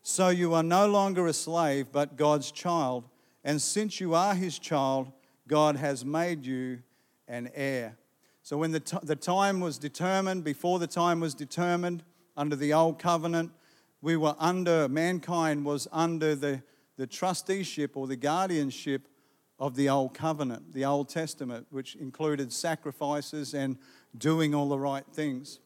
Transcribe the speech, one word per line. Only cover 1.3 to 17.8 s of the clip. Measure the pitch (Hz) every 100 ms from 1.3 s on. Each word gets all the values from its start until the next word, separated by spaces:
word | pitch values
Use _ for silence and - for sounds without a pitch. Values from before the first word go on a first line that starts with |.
slave, | 151 - 170 160 139 127
but | 143 147 143
God's | 147 151 135
child. | - 180 170 135 123 120 _ _ _
And | 143 151
since | - 208 214 -
you | 185
are | 165 196
his | 190 185 -
child, | - 151 135 135 131 - _ _ -
God | 151 151 143
has | 147 135
made | 127 156 175 160
you | 131 131 127 123 123 _ _ _ -
an | 120 123
heir. | 147 135 131 110 120 _ _ _ _
So | - 147
when | 160
the, | 160
t-, | - 185
the | 156
time | 147 - 185 196 190
was | 175 127
determined, | 147 - 180 190 190 185
before | 151 139 175 180
the | 170
time | 175 175 165
was | 165 139
determined, | 143 - 175 175 175 175 - _ _ -
under | 147 143
the | 147
old | 151 165 160
covenant, | 175 170 165 170 165 - _ _ _ _
we | 147 165
were | 151 -
under, | 160 185 175 165 139
mankind | 143 170 180 - 175 160 147
was | 143 143 -
under | 156 165 165 156
the, | 147 143 135 - _ _ -
the | 131
trusteeship | - 185 175 - 196 170 -